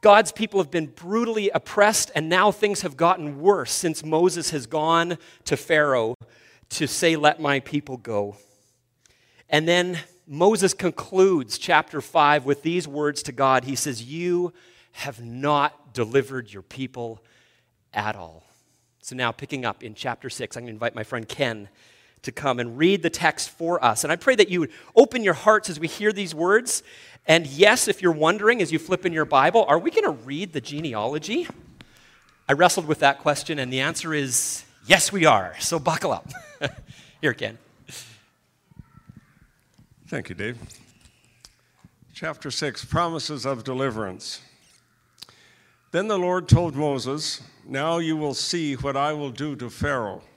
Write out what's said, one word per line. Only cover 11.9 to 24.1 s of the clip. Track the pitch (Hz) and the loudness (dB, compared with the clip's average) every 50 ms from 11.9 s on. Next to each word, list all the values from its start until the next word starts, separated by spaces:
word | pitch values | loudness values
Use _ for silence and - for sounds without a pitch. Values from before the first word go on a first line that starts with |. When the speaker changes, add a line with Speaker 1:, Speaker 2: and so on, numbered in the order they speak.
| - 151 | -8 -10
Speaker 1:
five | 131 - - 165 151 143 147 151 127 | -10 -2 2 2 4 4 4 2 2
with | 135 143 139 - | 0 -2 -2 -2
these | 160 170 180 165 147 | -4 -2 -2 -4 -4
words | 139 147 151 147 147 - - | -6 -4 -4 -4 -4 -4 -8
to | - 131 | -10 -4
God. | 120 139 135 131 131 123 | 0 2 2 2 2 0
He | 127 139 | -2 -6
says, | 135 - 151 127 110 113 | -6 -6 -6 -6 -8 -10
"You | 120 143 165 175 175 175 175 180 175 175 _ _ _ _ _ _ _ _ | -12 -10 -6 -4 -2 -2 0 -2 -4 -6 _ _ _ _ _ _ _ _
have | - - 143 127 107 120 | -12 -12 -12 -12 -12 -14
not | 117 117 123 135 147 151 143 139 147 - _ _ _ 110 | -14 -12 -4 -2 0 2 2 0 0 -2 _ _ _ -4
delivered | 123 117 107 117 139 131 - 135 131 120 107 - | -4 -4 0 0 0 0 0 -8 -12 -12 -12 -18
your | 101 92 | -20 -20
people | _ - 131 135 127 131 127 120 117 113 110 _ _ _ _ _ _ _ _ _ _ _ _ _ _ - | _ -12 -10 -10 -10 _ -10 -12 -12 -12 -14 _ _ _ _ _ _ _ _ _ _ _ _ _ _ -6
at | 104 104 107 107 | -4 -4 -4 -6
all." | 101 87 82 80 82 _ _ _ _ _ _ _ _ _ _ _ _ _ | -8 -12 -18 -20 -20 _ _ _ _ _ _ _ _ _ _ _ _ _
So | - 131 | -16 -8
now | 127 127 120 | -4 -2 -2
picking | 113 - - - - 135 123 | -2 -4 -12 -10 -10 -6 -6
up | 117 98 _ - | -6 -6 _ -12
in | 117 107 | -18 -16
chapter | - - 135 120 - - 131 | -8 -6 -6 -6 -6 -10 -14
six, | - - 123 107 - | -10 -10 -10 -10 -10
I'm | 127 120 | -12 -14
gonna | 120 110 | -14 -10
invite | 107 117 117 - | -6 -6 -6 -6
my | 117 110 | -6 -10
friend | - - 120 113 - | -8 -8 -8 -8 -10
Ken | - - 143 123 113 107 101 101 _ _ _ _ _ _ _ _ _ _ _ | -4 -4 -4 -4 -4 -8 -12 -18 _ _ _ _ _ _ _ _ _ _ _
to | - 123 | -14 -12
come | - 143 139 123 123 | -6 -2 -2 -2 -2
and | 120 120 113 127 | -4 -6 -2 2
read | 156 180 196 196 156 | 2 2 2 2 0
the | 170 | -4
text | - - 175 160 147 - - - | -4 0 0 0 0 0 -8 -12
for | - _ 165 165 175 175 - | -10 _ -4 -2 -2 2 2
us. | 120 107 107 - | 2 2 2 -2
And | 147 | -2